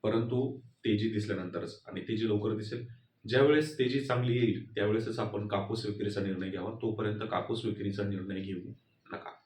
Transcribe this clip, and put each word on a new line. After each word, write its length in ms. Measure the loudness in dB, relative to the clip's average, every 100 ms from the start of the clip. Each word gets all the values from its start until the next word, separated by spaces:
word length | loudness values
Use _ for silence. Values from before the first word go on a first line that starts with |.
परंतु 560 | 2 2 2 0 0 -4 -12 _ 0
तेजी 240 | 2 2
दिसल्यानंतरच, 720 | 0 -2 -4 -4 -6 -8 -10 -10
आणि 140 | -10
तेजी 260 | -4 -2 2
लवकर 280 | 2 0 -2
दिसेल. 300 | -4 -8 -8 -14 _ _ 0
ज्यावेळेस 520 | 6 8 6 4 2
तेजी 220 | 2 2
चांगली 360 | 2 2 4 4
येईल 380 | 4 2 -4 0
त्यावेळेसच 440 | 2 2 0 -2
आपण 280 | -2 -2 0
कापूस 380 | 0 0 -2 -2
विक्रीचा 360 | -2 -2 0
निर्णय 280 | -2 -2 -4
घ्यावा, 220 | -4 -6
तोपर्यंत 500 | -2 -2 0 -2 -2 -2
कापूस 340 | -2 -2 -2 -2
विक्रीचा 380 | -2 -2 0
निर्णय 380 | -2 -2 -4 -6
घेऊ 300 | -4 -6 -8 -14 _ _ -12
नका. 180 | -10 -10 -16